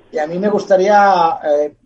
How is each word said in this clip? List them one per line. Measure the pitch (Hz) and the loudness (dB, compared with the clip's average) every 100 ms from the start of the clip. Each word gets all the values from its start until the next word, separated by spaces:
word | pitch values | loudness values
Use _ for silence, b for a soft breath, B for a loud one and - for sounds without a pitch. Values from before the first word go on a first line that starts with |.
| _ | _
Y | 156 | -8
a | 151 | -6
mí | 175 | -4
me | 208 | -2
gustaría, | 202 - 190 190 208 202 185 165 160 | -2 0 0 4 4 4 2 0 -2
eh, | 156 147 147 - | -2 -2 -2 -8